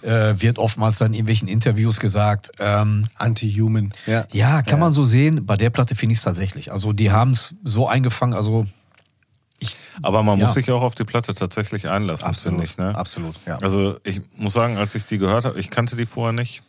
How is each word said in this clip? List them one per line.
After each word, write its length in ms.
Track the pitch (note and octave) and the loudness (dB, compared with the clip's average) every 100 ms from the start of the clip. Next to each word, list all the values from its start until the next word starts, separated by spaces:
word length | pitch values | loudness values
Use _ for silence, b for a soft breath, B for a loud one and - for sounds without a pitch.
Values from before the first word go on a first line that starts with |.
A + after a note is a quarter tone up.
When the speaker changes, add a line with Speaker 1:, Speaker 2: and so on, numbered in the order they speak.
Speaker 1:
äh, 320 | - A2+ G#2+ G#2 | 0 2 4 4
wird 200 | A2+ A#2 | 2 2
oftmals 400 | A2 - A2 G#2+ | 0 2 0 2
dann 80 | A2 | 0
in 80 | A2 | 0
irgendwelchen 340 | A2 A2 G2 | 2 0 2
Interviews 500 | G#2 A2+ G#2+ A2+ G#2 | 0 2 2 2 2
gesagt, 520 | G2+ G2 G#2 G#2 - - | 0 2 0 0 -6 -6
ähm, 480 | G#2 G#2 G#2 G#2 G#2+ _ | 0 2 2 2 0 _
Speaker 2:
Anti-human, 760 | A#2 A2 A2 G#2 A2 A2 G2+ B B | -2 0 -2 0 2 2 0 B B
ja. 200 | A2+ - | -2 0
Speaker 1:
Ja, 300 | G2+ A2+ D3+ | 2 4 4
kann 140 | B2 D3 | 2 2
Speaker 2:
Ja. 100 | E3+ | 4
Speaker 1:
man 80 | |
so 100 | C#3+ | 4
sehen. 420 | C3 A#2 D3+ D#3+ G2 | 4 6 4 2 0
Bei 120 | G2+ | 2
der 120 | A2+ | 2
Platte 240 | A#2 A#2+ A2 | 2 0 0
finde 180 | A2 | 0
ich's 100 | A2 | 0
tatsächlich. 480 | - F2 F#2+ C#3+ - | 0 -2 -4 -6 -8
Also 220 | G2+ G2+ | -6 -2
die 180 | G#2 G#2+ | 2 4
haben's 440 | G#2 B2+ B2 - F#3 E3+ | 4 4 2 -2 -8 -4
so 240 | G#2+ C3 | 0 2
eingefangen, 440 | A#2+ B2+ - B2+ | 2 0 0 -2
also 320 | G2+ G#2 A2+ G#2 - _ _ _ _ _ _ _ _ | 0 0 0 0 -6 _ _ _ _ _ _ _ _
ich 160 | A2 B B B | -12 B B B
Speaker 3:
Aber 200 | D3 G2+ | -2 2
man 140 | G#2+ G2 | 2 4
Speaker 1:
Ja. 60 | G#2+ | 2
Speaker 3:
muss 80 | |
sich 160 | - B2+ | 2 0
auch 100 | B2 | 0
auf 120 | B2 - | 0 -4
die 100 | A2 | -4
Platte 280 | A#2+ A#2 | -4 -4
tatsächlich 560 | F#2 F#2 - G#2 G#2 D#2+ | -6 -4 -4 -6 -6 -4
einlassen, 380 | G2 G#2 D#2+ F#2+ | -2 -2 -4 -4
Speaker 2:
Absolut, 320 | F2+ - E2+ | -4 -4 -4
Speaker 3:
finde 120 | E2 | -4
ich, 60 | - | -4
ne? 180 | F#2 G#2 | -6 -4
Speaker 2:
absolut, 380 | F2 - E2 D#2+ - | -6 -8 -10 -12 -12
ja. 120 | E2+ | -6
Speaker 3:
Also 360 | G2 G2 G2 - | -2 0 0 -2
ich 180 | - G2 G2 - | -8 -10 -10 -8
muss 160 | G#2 | -4
sagen, 240 | G2 A#2 G#2+ | 0 0 -2
als 160 | G#2 A2+ | -4 -6
ich 100 | - | -6
die 120 | G#2+ | -2
gehört 260 | F#2+ A2 A#2+ | 0 0 0
habe, 140 | - | -6
ich 100 | F#2+ | -6
kannte 260 | - A#2+ A#2+ | -4 -4 -4
die 80 | A#2 | -8
vorher 280 | - A#2 | -4 -4
nicht. 280 | A2+ A#2+ - | -4 -6 -10